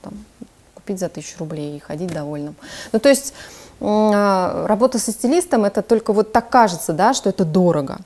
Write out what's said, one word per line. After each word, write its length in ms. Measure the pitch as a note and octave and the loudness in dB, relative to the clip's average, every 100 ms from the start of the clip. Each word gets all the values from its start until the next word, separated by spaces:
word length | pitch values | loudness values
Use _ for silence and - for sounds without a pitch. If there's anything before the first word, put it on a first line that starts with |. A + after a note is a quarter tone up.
там 100 | - G#3 G#3+ _ - _ _ - | -14 -16 -20 _ -20 _ _ -16
купить 240 | - F#3 | -10 -6
за 80 | F3 | -6
тысячу 300 | D#3+ - - | -8 -14 -12
рублей 380 | D#3 D#3 D3 C#3+ | -10 -8 -10 -12
и 20 | |
ходить 340 | - D#3 F3+ | -10 -8 -6
довольным. 400 | D#3 D3 D3+ D3 - - - - | -8 -8 -8 -10 -14 -18 -16 -4
Ну, 80 | A3 | 2
то 100 | C#4 | 4
есть, 240 | C4 - - - - - - | 4 0 -12 -20 -20 -20 -6
м, 320 | G3+ G#3+ G#3+ | -2 2 2
а, 540 | G#3 G3+ F#3+ F3+ F3 D#3+ | 2 2 2 0 -2 -2
работа 320 | G#3 B3+ A3+ | 2 2 0
со 120 | - | -4
стилистом — 540 | - B3 E4+ E4+ A#3+ G3+ | -4 0 0 2 0 2
это 160 | G3+ | -2
только 320 | - A3 A3 | 0 0 2
вот 180 | G#3 G#3+ | 0 2
так 160 | A#3 A#3 | 0 2
кажется, 440 | B3+ G#3+ E3+ - | 4 4 2 -4
да, 220 | D#3 G#3+ C4 | 2 2 2
что 120 | G3+ | -2
это 160 | F#3 | 0
дорого. 540 | E3 F#3 F3 D#3 C3+ - | 2 4 4 2 -2 -8